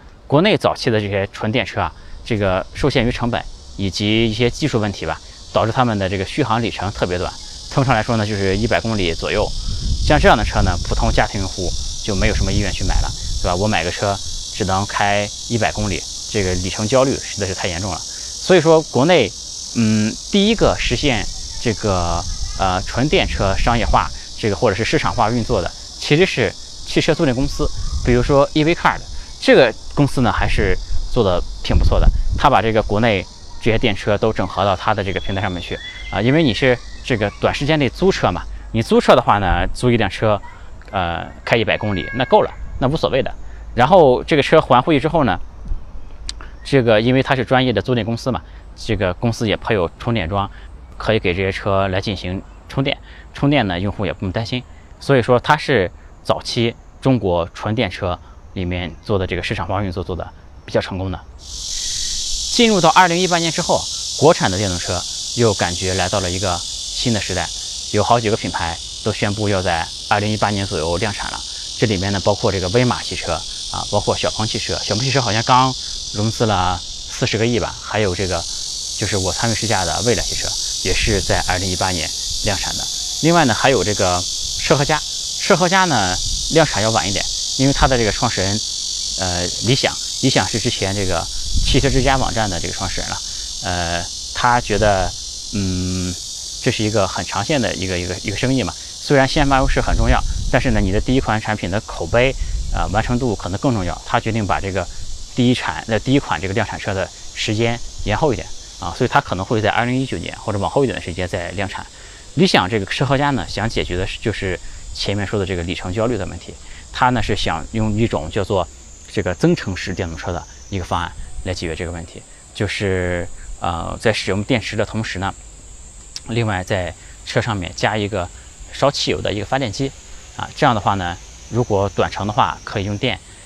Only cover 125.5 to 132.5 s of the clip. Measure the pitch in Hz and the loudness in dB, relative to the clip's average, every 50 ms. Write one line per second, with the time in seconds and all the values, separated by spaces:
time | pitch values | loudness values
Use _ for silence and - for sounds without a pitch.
125.5 | - - - - - - - - - - - - - - - - 110 117 117 107 | -20 -20 -20 -20 -20 -20 -20 -20 -20 -20 -16 -16 -16 -14 -10 -4 -2 -2 0 0
126.5 | 98 92 90 - 104 92 87 82 - - - - - - - - - 123 107 120 | -2 -2 -2 -2 -2 -2 -2 -4 -8 -10 -16 -20 -20 -16 -12 -4 -4 -2 -2 -2
127.5 | 104 98 85 85 - - 127 107 107 110 104 98 107 92 85 - - - - - | -2 -4 -4 -6 -6 -2 -2 -2 0 -2 -2 -2 -2 -4 -4 -6 -8 -14 -20 -20
128.5 | - - - - - - 135 139 - - - 139 85 - - 92 95 104 98 - | -18 -18 -16 -14 -4 0 0 0 2 0 -2 -2 -2 -2 -2 -4 -4 -4 -4 -2
129.5 | 135 135 135 107 - - 135 135 - - - - - - - - - - 98 - | -2 -2 -2 -4 -4 -4 -4 -6 -6 -10 -16 -18 -18 -18 -18 -16 -12 -10 -10 -10
130.5 | - - 151 135 117 101 - 113 98 98 90 87 87 - - - - - - - | -2 2 2 2 4 2 2 0 0 0 -2 -4 -6 -8 -12 -18 -20 -20 -12 -4
131.5 | 113 120 120 - 107 95 101 98 - - 95 82 - - 98 104 104 135 110 82 | -2 -2 0 2 2 2 0 0 0 0 -2 -2 -2 -4 -4 0 2 2 2 2